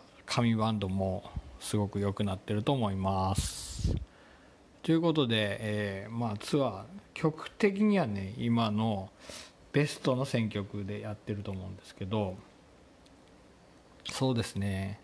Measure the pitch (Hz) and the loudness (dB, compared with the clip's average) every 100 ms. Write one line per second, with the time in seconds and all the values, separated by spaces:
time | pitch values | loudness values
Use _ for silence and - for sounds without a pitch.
0 | - - - - 117 110 110 107 98 95 | -8 -18 -6 2 4 4 2 0 0 0
1 | 95 92 - - - - - 107 101 104 | 0 -2 -6 -10 -10 -12 -4 0 0 0
2 | 101 98 104 95 - 104 104 135 107 98 | 0 0 -2 -2 -2 -2 2 2 2 0
3 | 95 95 95 98 - - - - - - | 0 2 2 2 -2 -4 -10 -4 -2 -2
4 | - - - - - - - - - 165 | -4 -18 -20 -20 -20 -20 -20 -8 2 4
5 | 170 156 127 113 104 101 110 104 101 98 | 4 4 4 4 2 0 -2 0 -2 -4
6 | 107 117 117 104 - 151 127 95 110 190 | -6 -4 -2 -4 0 2 2 -2 -10 -16
7 | - - 160 151 - - 208 196 214 202 | -16 -2 -2 -2 -8 2 2 4 4 4
8 | 135 101 98 120 117 117 113 104 113 101 | 2 0 -4 -2 2 4 4 2 0 0
9 | 98 - - - - - - 147 147 - | -4 -12 -16 -16 -16 -20 -2 2 2 0
10 | 160 127 131 123 110 104 101 104 98 104 | 0 2 2 0 0 -2 -6 -6 -6 -6
11 | 107 104 - 104 98 95 92 95 - - | -8 -8 -6 -6 -4 -6 -8 -12 -14 -10
12 | 95 107 98 95 - - - - - - | -2 0 0 -4 -12 -20 -20 -20 -20 -20
13 | - - - - - - - - - - | -20 -20 -20 -20 -20 -20 -20 -20 -20 -18
14 | - - 131 120 - 101 101 98 98 98 | -10 -2 2 2 0 -2 -2 -2 -4 -8